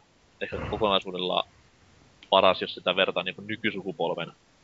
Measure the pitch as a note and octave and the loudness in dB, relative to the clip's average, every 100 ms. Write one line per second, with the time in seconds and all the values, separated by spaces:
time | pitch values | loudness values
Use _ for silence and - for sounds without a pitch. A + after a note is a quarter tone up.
0 | _ _ _ _ G2 - - G#2 G#2+ G2 | _ _ _ _ -8 -8 -6 0 2 2
1 | F#2+ F2+ F2+ F2+ - - _ _ _ - | -2 -6 -2 -2 -4 -10 _ _ _ -20
2 | - _ - F#2+ F#2+ F2+ G2 - F#2+ F#2 | -20 _ 4 6 6 4 -4 -4 0 2
3 | F#2 F2 F#2 F2+ G2+ G#2+ G#2+ G2 F#2+ F2 | 2 2 -4 -8 -10 -4 -4 -4 -8 -4
4 | E2+ E2+ E2+ - _ _ | -4 -4 -8 -12 _ _